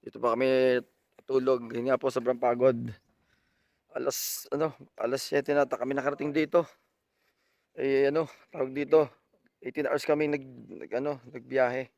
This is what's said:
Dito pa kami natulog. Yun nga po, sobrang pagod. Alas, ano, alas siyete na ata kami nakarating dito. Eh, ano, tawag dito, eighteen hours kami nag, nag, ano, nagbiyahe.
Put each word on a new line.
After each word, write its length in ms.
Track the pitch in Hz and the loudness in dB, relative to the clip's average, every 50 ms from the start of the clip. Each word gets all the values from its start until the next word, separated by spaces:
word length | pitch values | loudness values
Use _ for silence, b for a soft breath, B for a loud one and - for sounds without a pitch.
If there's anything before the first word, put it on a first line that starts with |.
| - | -18
Dito 160 | - - - | -16 -14 -4
pa 160 | - 120 113 | 0 0 0
kami 480 | 120 131 131 131 131 127 131 123 123 120 _ _ _ _ _ _ - - | 2 2 2 4 4 4 4 2 2 -2 _ _ _ _ _ _ -20 -10
natulog. 480 | _ 131 135 127 131 131 123 120 113 | _ 0 0 4 4 0 0 0 -6
Yun 160 | 120 120 120 | -6 -4 0
nga 160 | 131 131 127 - | 0 0 0 0
po, 80 | 135 | -2
sobrang 240 | 123 131 117 123 127 | -2 -2 0 0 -2
pagod. 400 | 120 123 123 123 120 127 135 127 117 120 117 104 - _ _ _ _ _ _ _ _ _ _ _ _ _ _ _ _ _ _ - | 0 2 0 2 4 4 4 4 2 -4 -8 -10 -12 _ _ _ _ _ _ _ _ _ _ _ _ _ _ _ _ _ _ -10
Alas, 560 | 123 127 143 131 - - - - - - - | -4 -4 -4 -4 -4 -6 -6 -8 -10 -8 -6
ano, 240 | - 143 156 160 139 - 139 _ _ - | -4 -2 -2 -2 -4 -8 -20 _ _ -6
alas 240 | - 117 127 135 - | -4 -2 -2 -2 -4
siyete 320 | - - 143 135 - 147 | 0 -2 -2 0 2 2
na 80 | 143 143 | 2 2
ata 160 | 131 - - | 2 0 -4
kami 160 | 123 127 139 | -2 -2 -2
nakarating 400 | 139 127 143 143 - 143 151 143 | -2 0 -2 -2 -2 -4 -2 0
dito. 320 | 156 156 147 - 175 165 - - _ _ _ _ _ _ _ _ _ _ _ _ _ _ _ _ _ _ _ _ - | 0 0 4 2 2 2 2 -8 _ _ _ _ _ _ _ _ _ _ _ _ _ _ _ _ _ _ _ _ -4
Eh, 320 | 131 135 139 135 139 139 | -2 0 2 4 2 2
ano, 160 | 143 156 165 139 B B B B | 2 0 -4 -4 B B B B
tawag 240 | - 165 131 131 131 | -6 -6 -6 -4 -4
dito, 320 | 139 147 135 151 160 151 127 - _ _ _ _ _ _ _ _ _ - | -6 -2 4 6 6 6 4 -2 _ _ _ _ _ _ _ _ _ -14
eighteen 240 | 127 - - 147 | -10 -6 -4 -2
hours 160 | 127 - 147 - | 0 0 -2 2
kami 320 | - 151 147 151 147 147 | 2 2 2 2 0 0
nag, 80 | 143 135 131 127 120 113 | -4 -4 -10 -18 -20 -18
nag, 240 | - - - - - - 120 | -18 -16 -16 -14 -6 -6 -4
ano, 240 | 135 147 147 131 120 123 | -4 -4 -6 -8 _ -16
nagbiyahe. 560 | 143 131 117 127 131 131 127 123 123 131 131 120 _ | -18 -18 -14 -4 2 2 2 2 2 -4 -8 -10 _